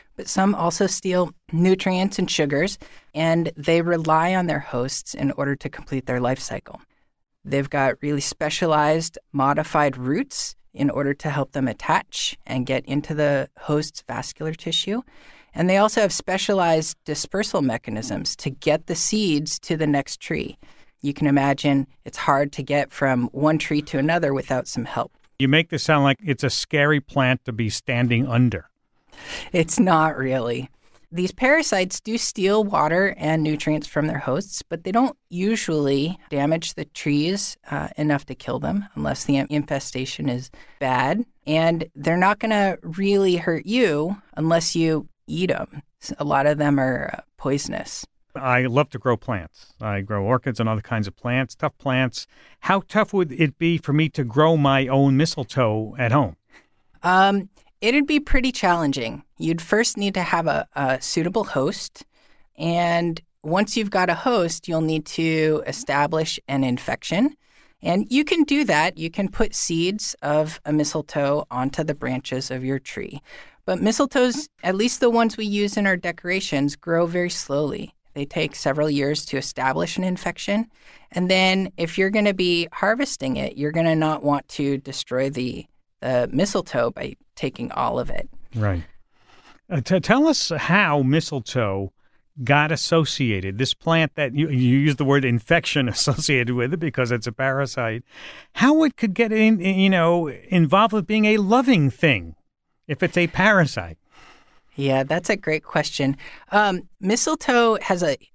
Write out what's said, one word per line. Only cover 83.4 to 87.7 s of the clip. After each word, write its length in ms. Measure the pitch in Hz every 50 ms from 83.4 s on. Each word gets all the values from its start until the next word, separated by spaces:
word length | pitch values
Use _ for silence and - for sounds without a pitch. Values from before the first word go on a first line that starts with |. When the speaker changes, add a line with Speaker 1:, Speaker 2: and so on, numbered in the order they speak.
| 135 - -
Speaker 1:
you're 160 | - 143 151
gonna 240 | 156 165 165 165 160
not 260 | 156 156 156 156 147
want 240 | 151 147 143 147 - -
to 280 | - - 143 139 139 135
destroy 520 | - 139 131 - - - 123 127 135 139
the, 360 | 143 120 127 123 - - 80 - _ _ _ _ _ _
the 300 | 123 127 127 123 120 110
mistletoe 640 | 104 139 190 202 - - - - - 127 117 120
by 240 | - - - - - - _ _ _
taking 380 | - - 135 - - 120 -